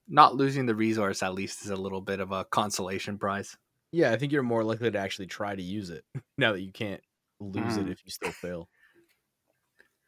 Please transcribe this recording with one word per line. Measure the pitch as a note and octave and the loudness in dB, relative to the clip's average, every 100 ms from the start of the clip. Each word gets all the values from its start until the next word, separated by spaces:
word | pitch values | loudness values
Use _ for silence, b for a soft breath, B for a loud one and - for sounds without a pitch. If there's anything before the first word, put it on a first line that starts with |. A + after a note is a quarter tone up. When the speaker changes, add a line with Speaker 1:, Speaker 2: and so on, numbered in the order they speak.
| - | 2
Speaker 1:
not | D3 D3+ | 8 8
losing | B2+ C#3 C#3 B2+ | 8 2 2 0
the | |
resource | G#2+ A2 A2 G2 F#2+ | 2 2 2 2 0
at | F#2+ | -2
least | F#2+ G2 - | -2 -4 -6
is | G#2+ | -6
a | G2 | -4
little | F#2+ F#2+ | -4 -4
bit | G2 G2 | -4 -4
of | F#2+ | -2
a | F#2+ | -4
consolation | F#2 - G#2 - F#2 F#2+ - G2+ | -2 0 0 -2 -4 -4 -6 -4
prize. | G2+ G2 G2 - _ _ _ | -2 -2 -6 -14 _ _ _
Speaker 2:
Yeah, | E3 C#3+ | 2 4
I | A2+ | 4
think | C#3 | 2
you're | D3 | 0
more | B2 A2+ | 2 2
likely | A2 A2 A#2 | 2 0 0
to | G#2 | 0
actually | G2 - F2+ | -2 -4 -8
try | - G#2 | -6 -6
to | G2 | -4
use | F2+ G#2 F#2 | -6 -6 -6
it | D#2+ - | -10 -12
<laughs> | B2+ - - | -12 -10 0
now | B2 | 2
that | F#2+ | 2
you | F#2+ | -4
can't | - G#2+ F#2 - _ _ - | -8 -8 -8 -12 _ _ -14
lose | G3+ F#3+ - A2+ | -8 -4 -2 -2
it | - | -4
Speaker 3:
Mm. | |
Speaker 2:
if | F2 | -6
you | - | -12
still | - - | -10 -10
fail. | - F2 F2 E2+ _ b b b b _ _ _ _ _ _ _ _ | -8 -8 -8 -10 _ b b b b _ _ _ _ _ _ _ _